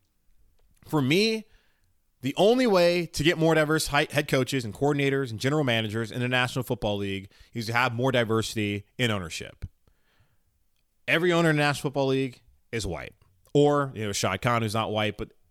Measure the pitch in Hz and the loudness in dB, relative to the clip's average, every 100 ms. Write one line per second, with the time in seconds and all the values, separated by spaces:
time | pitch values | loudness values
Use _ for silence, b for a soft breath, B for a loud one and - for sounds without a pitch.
0 | _ _ _ _ _ _ _ _ - 156 | _ _ _ _ _ _ _ _ -4 -2
1 | 131 175 220 220 - _ _ _ _ _ | 2 2 2 -2 -8 _ _ _ _ _
2 | _ _ 127 143 196 247 254 185 175 175 | _ _ -6 2 4 4 4 4 4 2
3 | 165 - 147 165 160 156 151 156 - 143 | -2 0 2 4 4 4 2 0 0 0
4 | 156 143 151 139 127 135 113 95 143 143 | 0 -2 0 0 0 -2 -6 -2 -2 0
5 | 139 139 131 107 131 156 135 113 110 110 | 0 -2 -4 -4 -2 0 2 0 -2 -4
6 | 110 127 123 127 127 135 117 123 107 101 | -6 -4 -2 0 0 -4 -4 -4 -2 -2
7 | 101 98 95 b b 120 110 117 127 117 | -4 -6 -10 b b -10 -2 0 0 0
8 | 131 123 110 113 110 110 104 104 - - | 0 2 2 0 -2 -2 -2 -4 -8 -4
9 | 123 104 82 - 55 - - _ _ _ | -2 -2 -6 -12 -14 -14 -16 _ _ _
10 | _ _ _ _ _ _ _ _ _ _ | _ _ _ _ _ _ _ _ _ _
11 | - 156 175 170 165 151 147 139 147 139 | -2 0 2 4 4 4 0 0 -4 0
12 | 135 135 135 - _ _ _ 117 98 78 | 0 0 -2 -8 _ _ _ -6 -6 -8
13 | 62 - _ _ _ 143 147 147 139 107 | -10 -18 _ _ _ 4 4 4 0 -4
14 | 107 98 107 95 123 117 113 110 98 107 | -6 -2 -2 0 0 0 0 -2 -2 -2
15 | 107 104 113 _ _ | -2 -4 -12 _ _